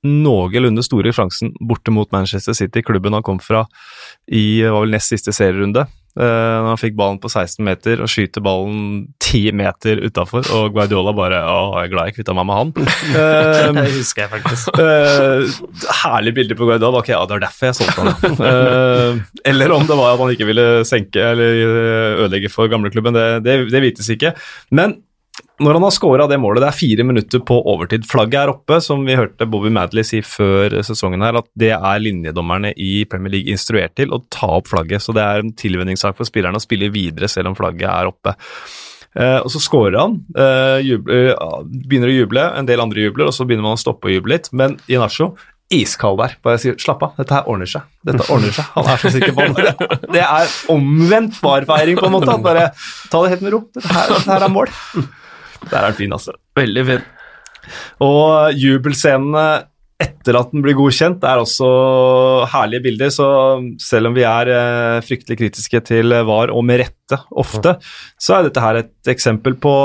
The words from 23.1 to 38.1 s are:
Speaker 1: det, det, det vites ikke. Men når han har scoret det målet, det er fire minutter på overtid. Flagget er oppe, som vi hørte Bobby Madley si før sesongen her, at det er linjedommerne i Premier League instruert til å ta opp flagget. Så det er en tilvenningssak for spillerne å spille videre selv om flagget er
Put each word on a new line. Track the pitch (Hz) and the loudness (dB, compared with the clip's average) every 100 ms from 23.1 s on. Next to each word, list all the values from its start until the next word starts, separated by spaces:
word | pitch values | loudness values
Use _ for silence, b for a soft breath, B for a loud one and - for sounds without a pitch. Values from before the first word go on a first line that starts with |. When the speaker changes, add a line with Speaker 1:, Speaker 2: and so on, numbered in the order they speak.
Speaker 1:
det, | 117 113 117 | 2 2 0
det, | 113 135 117 | 2 0 2
det | 127 | 2
vites | 131 - 110 | 2 0 -6
ikke. | 110 151 160 B B B | -2 -2 -4 B B B
Men | 139 202 - _ _ _ - _ _ | 2 2 -2 _ _ _ -20 _ _
når | 147 | 2
han | 160 | 4
har | 196 | 2
scoret | - 180 135 147 | 2 2 4 4
det | 139 | 2
målet, | 107 110 | 2 2
det | 139 | 2
er | 139 | 0
fire | 143 107 | 0 2
minutter | 127 123 104 127 | 2 0 0 -4
på | 127 120 | 2 2
overtid. | - 92 87 113 | 2 -2 -2 -4
Flagget | 110 123 107 139 | -2 0 2 2
er | 139 | 0
oppe, | 139 - 160 | -4 0 0
som | 160 139 135 | 2 -2 0
vi | 131 | 0
hørte | 107 - 117 | 0 -2 -4
Bobby | 107 104 | -2 0
Madley | 110 87 104 | 0 0 -2
si | 113 113 | -2 -4
før | - - 101 98 101 101 | -6 -2 2 2 2 0
sesongen | 107 110 95 92 | -4 -4 -4 -2
her, | 110 117 | 0 -2
at | - - | -4 0
det | 113 | 0
er | 92 95 104 | 2 0 0
linjedommerne | 110 92 80 85 85 90 104 - | -2 -4 -6 -6 -4 -2 -4 -6
i | 95 101 104 | -4 -2 -4
Premier | 92 95 | -6 -4
League | 98 - | -4 -4
instruert | 98 - 110 87 - | -6 -2 -2 -2 -4
til | 139 | -4
å | 123 - | -6 -10
ta | - 98 85 | -6 -2 -2
opp | - | -2
flagget. | 90 82 101 | -4 -2 -6
Så | - 110 | -2 -2
det | |
er | 104 104 | 0 -2
en | 110 110 | -4 -6
tilvenningssak | 107 90 92 95 101 95 | -4 -4 -4 -4 -4 -4
for | 120 | -6
spillerne | 110 90 101 | -4 -2 -4
å | |
spille | - 104 101 | -4 -4 -2
videre | 104 87 80 101 | -4 -6 -4 -6
selv | - 90 | -4 -6
om | 95 | -4
flagget | 92 87 95 | -6 -4 -4
er | 90 92 | -2 -4